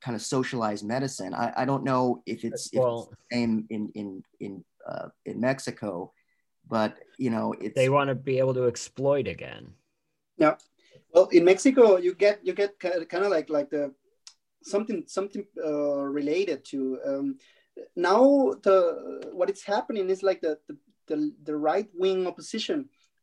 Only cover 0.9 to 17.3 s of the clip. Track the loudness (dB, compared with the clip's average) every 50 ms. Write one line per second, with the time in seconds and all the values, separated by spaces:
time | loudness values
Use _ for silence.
0.9 | -4 -4 -4 -4 -6 -8 -10 -8 -6 -4 -4 -4 -2 -2 -2 -2 -2 -2 0 0
1.9 | 0 0 2 0 -2 -2 -6 -10 -10 -8 -8 -8 -8 -8 -10 -6 -2 0 0 0
2.9 | 0 -4 -8 -14 -18 -20 _ -6 -4 -2 0 0 0 -2 -2 -4 -6 -6 -6 -8
3.9 | -8 -10 -10 -10 -12 -14 -18 _ _ -14 -12 -12 -12 -14 -16 _ _ _ -14 -12
4.9 | -12 -10 -12 -14 -16 _ -14 -12 -6 -4 -2 -2 -2 -2 -4 -10 -10 -8 -8 -8
5.9 | -8 -8 -10 -12 _ _ _ _ _ _ _ _ _ _ _ -4 -2 0 0 -2
6.9 | -4 -8 -20 _ _ -4 -4 -2 -2 -2 -2 -4 -6 -6 -8 -6 -2 0 2 2
7.9 | 2 2 2 0 -2 -4 -4 -2 0 0 0 0 0 0 0 0 -2 -2 -8 -14
8.9 | _ -4 0 0 0 0 -2 -4 -8 -10 -12 -14 -14 -16 -18 -20 -20 _ _ _
9.9 | _ _ _ _ _ _ _ _ _ 2 2 2 2 0 _ _ _ _ _ _
10.9 | _ -20 _ _ 6 6 6 8 8 6 8 8 6 6 4 4 8 8 8 8
11.9 | 8 6 4 0 0 2 2 2 2 2 -2 -6 -2 -2 -2 -2 -4 -4 -4 -4
12.9 | -2 -4 -4 -4 -4 -2 0 0 0 0 0 0 -2 -2 -2 -2 -2 -4 -4 -4
13.9 | -6 _ _ _ _ _ _ -20 -20 _ _ _ _ _ -10 -4 -2 -2 -2 -2
14.9 | -4 -6 -6 -6 -6 -6 -6 -6 -6 -10 -10 -10 -10 -6 -4 -2 -2 0 0 0
15.9 | 0 -2 -2 -4 -4 -4 -2 0 0 0 0 -2 -2 -6 -6 -8 -6 -4 -4 -4
16.9 | -4 -6 -4 -4 -4 -4 -4 -6